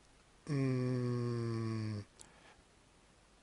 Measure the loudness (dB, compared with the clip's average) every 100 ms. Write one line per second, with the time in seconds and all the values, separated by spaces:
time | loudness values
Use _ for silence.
0 | -20 -20 -20 -18 -4 0 2 2 2 2
1 | 2 0 0 0 0 0 -2 -2 -2 -4
2 | -8 -18 -20 -20 -20 -20 -20 -20 -20 -20
3 | -20 -20 -20 -20